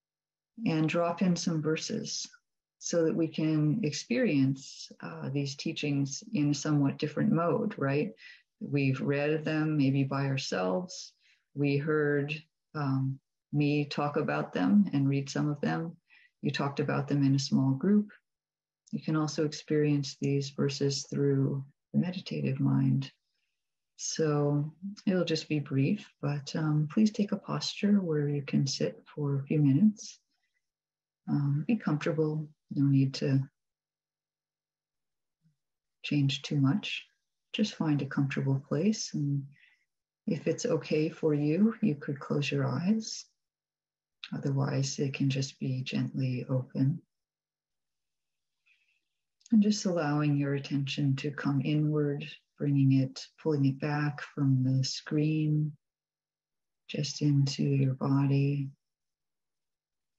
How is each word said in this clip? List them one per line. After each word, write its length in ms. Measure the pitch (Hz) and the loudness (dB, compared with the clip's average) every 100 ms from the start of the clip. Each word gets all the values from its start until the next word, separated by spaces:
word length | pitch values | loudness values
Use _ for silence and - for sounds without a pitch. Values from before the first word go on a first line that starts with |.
| _ _ _ _ _ - 220 | _ _ _ _ _ -6 -2
and 220 | 160 156 | 2 2
drop 340 | 170 170 170 | 2 0 0
in 140 | 185 170 | 0 2
some 260 | - 160 | 0 -2
verses 640 | 151 160 - - - - - - _ _ _ _ | 0 -2 -4 -6 -6 -8 -10 -16 _ _ _ _
so 240 | - 170 | -4 0
that 120 | 160 - | 2 2
we 120 | 160 | -2
can 540 | 165 156 156 151 143 | 0 0 2 2 2
experience, 1080 | 151 147 - 240 233 143 135 135 - - - - | -2 -4 -4 0 2 4 2 0 -8 -18 -18 -16
uh, 280 | 170 165 143 | -14 -10 -6
these 260 | 139 139 - | -4 -4 -6
teachings 680 | - 156 147 143 139 - - | -6 -4 -2 0 -2 -6 -6
in 180 | - 147 | 0 0
a 20 | |
somewhat 440 | 143 156 147 135 131 | 0 2 2 2 0
different 340 | 151 - - | -4 0 2
mode, 440 | 156 170 147 - - | 2 2 0 -2 -2
right? 340 | 135 143 202 - - - _ _ | 0 0 -2 -6 -20 -20 _ _
We've 420 | - 143 139 127 | -4 0 0 0
read 420 | 147 143 147 156 | 0 0 0 -2
them 340 | 156 156 156 151 | -2 -2 0 2
maybe 260 | 135 139 | 2 2
by 220 | 135 135 139 | 0 -2 -2
ourselves. 880 | 135 - 190 185 185 180 - - _ _ _ _ 139 | -2 -4 -2 -2 -2 -4 -12 -16 _ _ _ _ -4
We 220 | 143 143 | 0 0
heard, 560 | 156 151 147 147 143 151 - _ _ 156 | 0 0 2 0 -2 -6 -12 _ _ -6
um, 440 | 143 135 135 135 _ _ _ | -2 0 -2 -6 _ _ _
me 340 | 147 143 147 147 | 0 2 2 -2
talk 300 | - 147 151 | -2 -2 -2
about 380 | 147 147 156 | -2 -2 -4
them 320 | 165 180 208 180 | -2 4 4 4
and 160 | 143 135 | 2 2
read 200 | 139 139 | 0 -2
some 200 | 147 147 | -2 -2
of 100 | 143 | -2
them. 360 | 151 160 165 - _ _ _ _ | -2 -2 -4 -10 _ _ _ _
You 80 | - | -6
talked 280 | 131 139 135 | -4 -4 -2
about 280 | 139 139 139 | -2 -2 0
them 160 | 143 | 2
in 100 | 139 | 4
a 60 | 139 | 2
small 320 | 139 139 135 | 2 2 2
group. 400 | 135 185 208 214 - _ _ _ _ _ _ _ | 2 4 4 2 -6 _ _ _ _ _ _ _
You 100 | - | -8
can 140 | - 156 | -2 0
also 280 | 156 - | 0 0
experience 720 | 151 - - 151 151 143 139 - | -2 -4 -2 2 4 2 0 -4
these 300 | 139 139 139 | -2 0 -2
verses 560 | - 143 - 143 139 - | -2 -2 0 -2 -2 -4
through 580 | 143 143 135 135 139 135 _ _ | -2 2 2 2 -2 -6 _ _
the 60 | 143 | -2
meditative 600 | 156 185 - 156 135 135 | -2 -4 -8 -4 -2 0
mind. 520 | 139 135 139 135 135 - _ _ _ _ _ _ _ - | 2 2 2 0 -2 -10 _ _ _ _ _ _ _ -12
So 760 | - - 156 147 147 147 151 - 196 208 - | -8 -2 0 2 2 0 -2 -6 -14 -6 -2
it'll 180 | 185 165 | 0 0
just 240 | 156 - | -2 -2
be 100 | 151 | -4
brief, 480 | 139 135 139 208 - _ | -2 0 2 0 -4 _
but, 340 | 143 147 139 165 | -6 -4 -6 -4
um, 320 | 156 151 151 | 0 0 0
please 160 | 214 214 | 2 2
take 220 | - 202 | 2 -2
a 60 | 202 | -4
posture 640 | - 147 - - 202 202 | -4 -6 -6 -2 2 2
where 280 | 175 151 147 | 2 0 0
you 140 | 143 | -2
can 240 | 139 147 135 | -2 0 0
sit 340 | - 151 - - - | -2 -4 -6 -14 -6
for 240 | 143 139 | -2 -2
a 40 | 139 | 0
few 140 | 156 | 2
minutes. 600 | 143 135 214 - - - _ _ _ _ _ _ _ _ _ _ - | 4 6 6 4 -6 -20 _ _ _ _ _ _ _ _ _ _ -2
Um, 380 | 147 143 143 156 | 0 2 0 0
be 80 | 220 | -2
comfortable. 720 | - 151 147 151 156 156 151 _ _ | 0 -2 -2 0 0 -2 -6 _ _
No 120 | - | 0
need 300 | 139 139 135 - | 4 4 4 0
to 240 | 147 135 135 _ _ _ _ _ _ _ _ _ _ _ _ _ _ _ _ _ _ _ _ _ _ _ _ _ | 0 0 0 _ _ _ _ _ _ _ _ _ _ _ _ _ _ _ _ _ _ _ _ _ _ _ _ _
change 380 | - 147 139 135 | -4 0 2 0
too 160 | - 147 | -4 0
much. 480 | 135 208 - - - _ _ _ _ | 2 2 -2 -10 -12 _ _ _ _
Just 220 | - 214 - | -4 -4 -2
find 260 | 160 143 | 0 0
a 40 | 135 | -2
comfortable 560 | - 139 143 139 135 - | -2 -2 -2 -2 -2 -2
place. 460 | 147 190 220 - | -2 0 -2 -4
And 300 | 156 143 143 139 - - _ _ _ _ _ - | -4 -2 -2 -6 -14 -20 _ _ _ _ _ -4
if 200 | 156 165 | -2 -2
it's 180 | 160 - | -4 -2
okay 440 | 160 - 156 156 | -2 0 0 0
for 240 | - 160 | 0 0
you, 420 | 147 147 165 220 220 | 2 2 4 2 2
you 140 | - 143 | 0 -2
could 240 | - 139 | -4 -8
close 320 | - 147 143 | -4 -2 0
your 160 | 139 131 | 0 0
eyes. 580 | 127 180 220 220 - - _ _ _ _ _ _ _ _ _ - - | 0 0 0 -2 -12 -16 _ _ _ _ _ _ _ _ _ -12 -8
Otherwise, 600 | 143 139 135 131 139 - | -2 -2 0 -2 -2 -2
they 120 | 139 | -4
can 200 | - 139 | 0 0
just 280 | 135 135 - | 0 -4 -6
be 220 | 139 131 | -4 -4
gently 640 | 131 - 127 139 131 127 127 | -4 -4 -4 -2 -2 -4 -2
open. 520 | 131 - - 135 170 - _ _ _ _ _ _ _ _ _ _ _ _ _ _ _ _ _ _ _ _ _ _ _ - | -4 -2 0 0 0 -8 _ _ _ _ _ _ _ _ _ _ _ _ _ _ _ _ _ _ _ _ _ _ _ 2
And 100 | 220 | 4
just 220 | 208 208 196 | 6 4 0
allowing 500 | 170 147 147 151 143 | 0 2 2 2 2
your 200 | 143 139 | 2 -2
attention 600 | 139 143 139 - 143 135 | -2 -4 -2 0 0 0
to 140 | 151 | -2
come 300 | - 139 139 | -4 -2 0
inward, 680 | 151 151 151 151 147 143 151 - _ _ | 0 2 2 2 0 -2 -6 -14 _ _
bringing 420 | 147 139 135 135 | 0 4 6 6
it, 260 | 131 - - _ | 2 -4 -16 _
pulling 220 | 160 143 | -2 2
it 160 | 139 135 | 2 0
back 420 | 151 147 147 139 - - | -2 -2 -2 -4 -10 -2
from 260 | 139 131 | 2 2
the 220 | 127 131 | 2 2
screen, 880 | 135 - - 151 151 156 151 151 151 - _ _ _ _ _ _ _ _ _ _ - | 0 -4 -4 0 0 2 0 0 -2 -6 _ _ _ _ _ _ _ _ _ _ -10
just 320 | - 147 - | -6 -6 0
into 420 | 147 139 139 - | 2 4 2 0
your 300 | 147 139 135 | 0 2 2
body, 720 | 131 139 139 139 139 139 143 135 - _ _ _ _ _ _ _ _ _ _ _ _ _ | 0 0 2 4 2 2 0 -6 -10 _ _ _ _ _ _ _ _ _ _ _ _ _